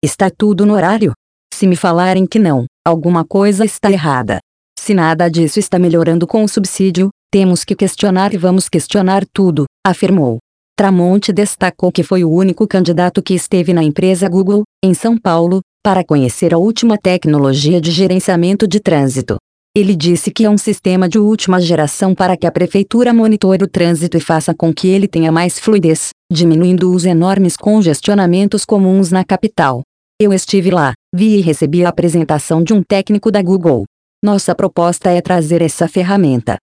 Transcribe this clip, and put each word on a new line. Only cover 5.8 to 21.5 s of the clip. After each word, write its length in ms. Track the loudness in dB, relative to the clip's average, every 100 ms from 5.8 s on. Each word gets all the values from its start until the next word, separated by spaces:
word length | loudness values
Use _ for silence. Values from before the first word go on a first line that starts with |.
| 2 2 2 0 0
com 160 | 0
o 60 | 0
subsídio, 640 | -2 -4 -2 -2 0 -2 -4 _
temos 320 | 0 2 0
que 140 | -2 -2
questionar 580 | -2 -2 -2 0 -2
e 20 | -2
vamos 320 | 0 0 0
questionar 560 | -4 -2 -2 0 0 -2
tudo, 320 | -2 0 0 -4 _ -4
afirmou. 520 | -2 0 2 0 -2 _ _ _ -4
Tramonte 560 | 0 2 2 0 0
destacou 600 | -2 -2 -2 -6 -2 -2
que 100 | -2
foi 220 | -2 0
o 60 | 0
único 360 | 2 0 0 -2
candidato 560 | 0 0 0 0 -2
que 120 | -2
esteve 380 | -4 -2 -2 0
na 120 | 0
empresa 440 | 0 0 0 0 0
Google, 360 | 0 0 0 -2 _
em 100 | -2
São 240 | 0 0 -2
Paulo, 440 | 0 0 2 -2 -4 _
para 180 | -2 0
conhecer 500 | 0 0 0 0 0
a 60 | 2
última 400 | 0 0 0 0
tecnologia 840 | 0 0 0 2 2 0 0 0
de 120 | 0
gerenciamento 760 | 0 0 0 0 0 0 0 0
de 140 | 0
trânsito. 560 | 0 0 0 -2 -6 -8 _ _ _
Ele 200 | -2 0
disse 360 | 0 0 0 -2
que 120 | -2
é 60 | 0
um 80 | 2
sistema 500 | 0 -4 -2 0 0
de 100 | 2
última 420 | 2 0 0